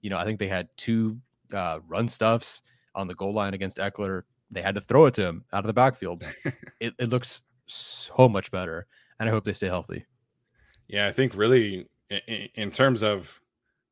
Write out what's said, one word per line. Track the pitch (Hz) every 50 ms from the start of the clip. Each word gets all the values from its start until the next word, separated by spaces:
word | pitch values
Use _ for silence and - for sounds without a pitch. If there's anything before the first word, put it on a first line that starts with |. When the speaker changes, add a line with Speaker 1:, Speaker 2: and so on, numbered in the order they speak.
Speaker 1:
You | - 101
know, | 95 85
I | 90
think | 104 110 101
they | 104 95
had | 95 90 87 - -
two, | - - - 113 113 113 110 110 123 - _ _ _ _ -
uh, | - 98 90 85 80 78 80
run | 82 82 95 117 117
stuffs | - - 110 110 117 117 - - - - _ _ _ _ _ _ -
on | - 98
the | 90 90
goal | - 95 98
line | 104 107 101 98 98
against | 92 98 95 -
Eckler. | - 95 101 - - 104 95 95 92 - _ _ _ _ -
They | - 92
had | 87 98 98
to | 104
throw | - - 120 139 160
it | 135 -
to | - 98
him | 87 82 - - -
out | - 101
of | 98 107
the | 104
backfield. | 120 127 135 131 - 95 85 87 85 - - - - -
Speaker 2:
<laughs> | 175 - - - - - -
Speaker 1:
It, | 113 117 - -
it | 123 113
looks | 123 123 - - - - _ _ _ _ _
so | - - - - - - - - - - - 131 123
much | 104 98 92 -
better, | - 92 90 85 80 82 87 _ _ _ _ _ _ -
and | 110 110
I |
hope | 110 110 101
they | 104
stay | 92 - 101 92
healthy. | 90 87 85 - - 85 - _ _ _ _ _ _ _ _ _ _ _ _ _ _ _ _ -
Speaker 2:
Yeah, | 104 101 101
I | 101
think | 98 - 135 123 92
really | 98 107 113 131 123 110 101 98 90 - _ _ _ _ -
i-, | 101 101 - -
i-, | 113 98 101 - -
in | - 107 98
terms | - - 135 135 127 110
of | 110 107 104 95 87 - - - _ _ _ _ _ _ _ _ _ _